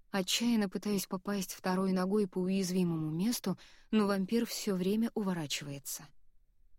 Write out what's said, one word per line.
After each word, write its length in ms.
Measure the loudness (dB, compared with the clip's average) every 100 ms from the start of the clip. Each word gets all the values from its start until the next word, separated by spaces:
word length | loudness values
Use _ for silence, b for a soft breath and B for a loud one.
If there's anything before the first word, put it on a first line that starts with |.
| -4
Отчаянно 560 | -2 0 0 2 2 2
пытаюсь 380 | 0 0 -2 -2
попасть 460 | -6 -4 -4 -4
второй 380 | -4 0 2 2
ногой 380 | 2 2 2 0
по 100 | 0
уязвимому 720 | 0 0 2 2 2 2 -2
месту, 480 | 0 0 0 -2 -4 B B B
но 160 | 2 2
вампир 400 | 2 0 0 0
все 300 | -4 -2 0
время 340 | 2 2 0
уворачивается. 920 | -2 -2 -2 -2 -4 -6 -10 -8 -10 -12 -20 -20 -20 _ _ -20